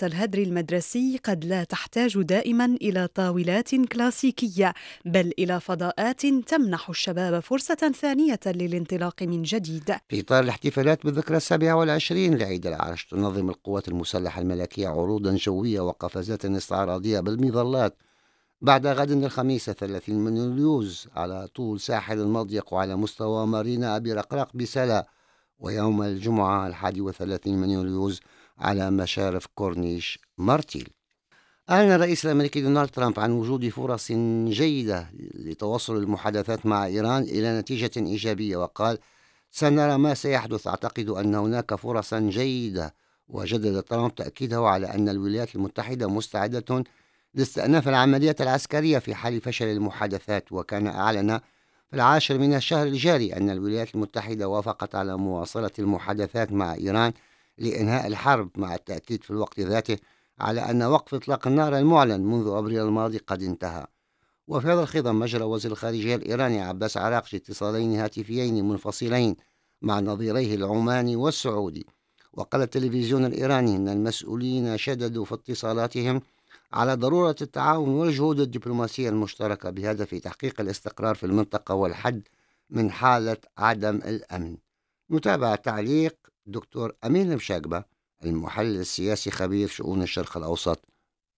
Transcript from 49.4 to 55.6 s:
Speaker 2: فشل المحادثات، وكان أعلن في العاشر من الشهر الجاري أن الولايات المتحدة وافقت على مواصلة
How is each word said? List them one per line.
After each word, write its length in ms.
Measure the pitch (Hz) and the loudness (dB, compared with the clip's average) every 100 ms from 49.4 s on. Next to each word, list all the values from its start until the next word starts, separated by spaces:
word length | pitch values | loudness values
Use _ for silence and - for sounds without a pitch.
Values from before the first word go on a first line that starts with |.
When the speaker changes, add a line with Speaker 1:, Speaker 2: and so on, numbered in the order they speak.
Speaker 2:
فشل 260 | 123 117 113 | -4 -2 -2
المحادثات، 840 | 107 104 - 107 95 - 104 - | 0 -2 -2 -4 -4 -2 -4 -4
وكان 340 | 92 85 101 104 | -8 -4 -2 -2
أعلن 520 | 95 104 104 104 113 - _ _ _ - | 2 2 2 2 0 -4 _ _ _ -8
في 60 | 139 | 2
العاشر 420 | 123 151 - 135 | 6 6 4 2
من 160 | 143 | 2
الشهر 320 | 143 - 160 147 | 2 2 0 2
الجاري 500 | 135 160 151 107 92 | 2 4 4 2 0
أن 140 | 101 | 0
الولايات 440 | 95 101 110 113 | 0 -2 -2 -4
المتحدة 540 | 110 104 120 107 110 98 | -4 -4 -6 -6 -4 -2
وافقت 460 | 104 104 - 101 | -2 -2 -6 -6
على 220 | 98 95 95 | -4 -4 -2
مواصلة 540 | 98 87 85 113 | -2 -2 -4 -4